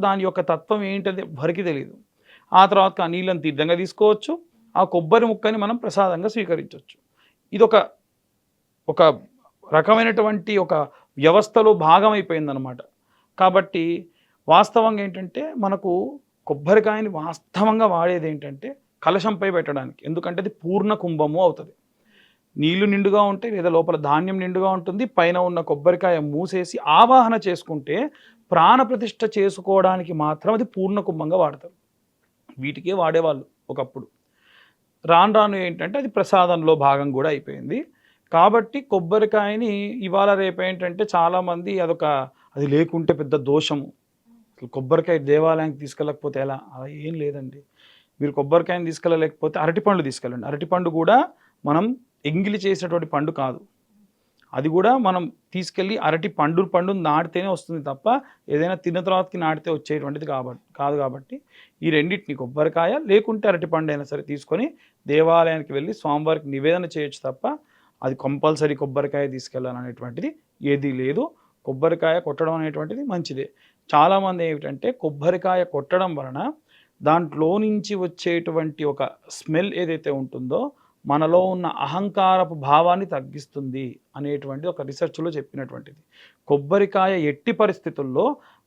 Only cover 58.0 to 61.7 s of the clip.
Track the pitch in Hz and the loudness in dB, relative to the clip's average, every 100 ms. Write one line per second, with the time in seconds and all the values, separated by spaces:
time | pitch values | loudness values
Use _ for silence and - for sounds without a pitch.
58 | 214 269 269 _ - 147 170 185 180 170 | 0 0 -2 _ -4 -2 -2 -2 -4 -4
59 | 180 185 185 180 160 156 170 151 - 151 | 0 0 -2 -4 -4 -2 -4 -6 -4 -6
60 | 139 147 151 135 127 120 _ - 143 147 | -6 -10 -6 -6 -8 -14 _ -6 -2 -2
61 | 135 135 - 269 _ _ _ | -4 -6 -16 -18 _ _ _